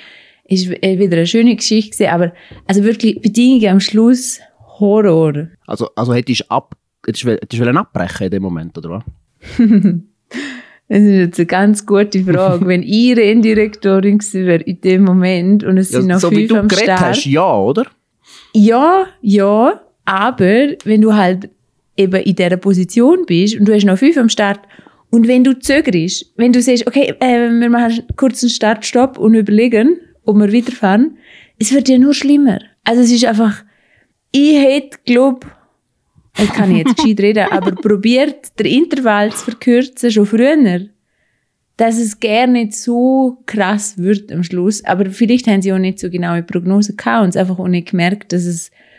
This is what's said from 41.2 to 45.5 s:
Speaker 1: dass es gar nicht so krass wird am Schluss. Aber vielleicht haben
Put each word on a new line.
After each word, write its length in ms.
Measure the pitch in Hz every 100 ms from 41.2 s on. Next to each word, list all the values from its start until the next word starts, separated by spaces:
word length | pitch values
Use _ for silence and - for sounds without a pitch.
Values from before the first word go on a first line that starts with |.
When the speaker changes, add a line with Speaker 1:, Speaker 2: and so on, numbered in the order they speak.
| _ _ _ _ _ -
Speaker 1:
dass 220 | 226 226
es 200 | 226 -
gar 280 | 226 220 254
nicht 280 | 247 214
so 680 | - - 240 254 262 262 254
krass 540 | - 214 190 208 - -
wird 340 | 180 202 208
am 100 | -
Schluss. 400 | 170 180 180 208 -
Aber 240 | 185 190
vielleicht 360 | 190 226 247
haben 140 | 226